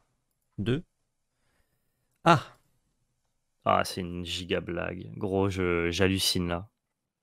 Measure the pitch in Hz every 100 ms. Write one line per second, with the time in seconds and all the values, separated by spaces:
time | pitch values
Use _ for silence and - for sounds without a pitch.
0 | _ _ _ _ _ - 101 135 - _
1 | _ _ _ _ _ _ _ _ _ _
2 | _ _ 160 165 - - _ _ _ _
3 | _ _ _ _ _ _ - 95 92 -
4 | 87 87 85 87 90 90 87 85 87 90
5 | 98 107 107 95 98 95 90 85 85 85
6 | 95 95 - 92 87 85 104 _ _ _
7 | _ _